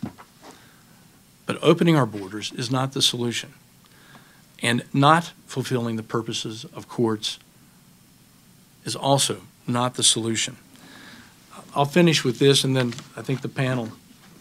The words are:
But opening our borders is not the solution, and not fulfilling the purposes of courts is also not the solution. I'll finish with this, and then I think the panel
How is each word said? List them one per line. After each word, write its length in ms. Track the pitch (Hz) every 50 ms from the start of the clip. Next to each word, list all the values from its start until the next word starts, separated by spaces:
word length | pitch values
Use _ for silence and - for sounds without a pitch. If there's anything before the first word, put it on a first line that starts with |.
| - - - - - _ _ _ - - - - - - - _ _ - - - - - _ _ _ _ _ _ _
But 120 | - - -
opening 340 | - 147 170 175 180 170 160
our 100 | 147 123
borders 460 | 107 107 101 95 92 104 104 101 -
is 180 | - 135 127 113
not 220 | 135 127 131 131
the 100 | - 135
solution, 520 | - - - 123 120 120 113 - - - - - _ _ _ _ _ _ _ - - - - - - _ _ _ _ _ _ -
and 220 | - 117 117 123 - - -
not 380 | 139 139 147 160 170 170 - - - -
fulfilling 500 | - - 139 120 - 131 120 120 117 113
the 80 | 110 110
purposes 640 | - - 117 113 117 107 - - 117 107 113 - - -
of 160 | - - -
courts 500 | - - 120 110 110 104 - - - - - _ _ _ _ _ _ _ _ _ - _ _ _ _ _ _ _ _ _ _ _ _ _ _ _ _ _ -
is 100 | 117 110
also 460 | - - 139 139 135 - - 107 - - - _ _ -
not 280 | - 120 120 123 123 -
the 100 | - 110
solution. 540 | - - 120 113 113 113 107 - - - - - - - - - - - - - - - - - - - - - - - - - - -
I'll 120 | 135 143
finish 400 | 143 - 180 175 170 147 - -
with 140 | 131 110 -
this, 260 | 143 139 131 135 -
and 100 | 135 131
then 120 | 131 123 120 113 - - - -
I 60 | 117
think 180 | 110 - 131 -
the 80 | -
panel 400 | - - 143 135 127 131 123 113 110 - - - - - - - - - -